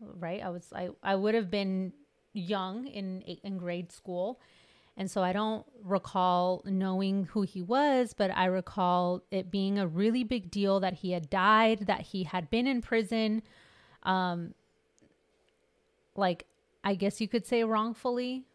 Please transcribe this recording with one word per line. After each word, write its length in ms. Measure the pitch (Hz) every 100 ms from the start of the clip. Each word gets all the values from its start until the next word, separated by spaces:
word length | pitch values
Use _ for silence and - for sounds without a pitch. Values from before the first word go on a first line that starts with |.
right? 400 | 214 175 170 190
I 60 | 185
was, 220 | 175 -
I, 160 | - 180 -
I 120 | 196 196
would 200 | 208 226
have 140 | 185
been 400 | 202 190 185 185 - _ _ _
young 520 | 214 175 202 185 208 269
in, 340 | 208 190 185
in 360 | - 180 202 190
grade 340 | 175 175 175
school. 480 | - - 175 196 254 _ - _ _ _ -
And 140 | 185
so 100 | 202
I 100 | 185
don't 320 | 190 220 220 - 233
recall 800 | 196 190 - 190 180 180 180 180 -
knowing 600 | 190 190 185 196 196 180
who 160 | 220
he 200 | 190 190
was, 520 | 175 254 294 262 240
but 180 | - 196
I 140 | - 185
recall 760 | 185 - - 180 180 180 180 -
it 200 | 190 185
being 260 | 196 196 202
a 100 | 180
really 360 | 160 214 247
big 260 | 220 247 180
deal 280 | 202 202 196
that 120 | 185 180
he 160 | 185
had 180 | 180 151
died, 580 | 190 196 214 226 220 208
that 140 | 196
he 220 | - 196
had 260 | 160 185 156
been 180 | 233 254
in 140 | 247
prison. 600 | - 226 202 226 220 220 - - - - - -
Um, 500 | - 190 180 175 170 - _ _ _ _ _ _ _ _ _ _ _ _ _ _ _ -
like, 300 | 190 175 - _ _ _
I 120 | 196 190
guess 240 | 196 -
you 80 | 214
could 180 | 226 -
say 180 | 240
wrongfully, 800 | 226 220 220 220 247 247 247 262 254